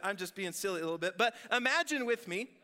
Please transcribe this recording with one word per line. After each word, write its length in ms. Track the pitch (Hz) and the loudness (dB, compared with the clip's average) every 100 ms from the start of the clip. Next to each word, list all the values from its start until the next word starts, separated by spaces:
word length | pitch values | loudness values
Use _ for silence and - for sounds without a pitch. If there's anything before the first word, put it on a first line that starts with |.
I'm 140 | 190 190 | -2 -2
just 180 | 185 | -6
being 180 | 190 180 | -4 -6
silly 280 | - 196 175 | -2 -2 -2
a 40 | |
little 140 | 165 165 | -2 -2
bit, 200 | 180 180 | -2 2
but 160 | 233 - - | 2 0 0
imagine 560 | 240 254 320 339 294 240 | 2 4 2 2 0 0
with 220 | 233 180 | 0 -2
me, 200 | 185 262 - | -4 -6 -12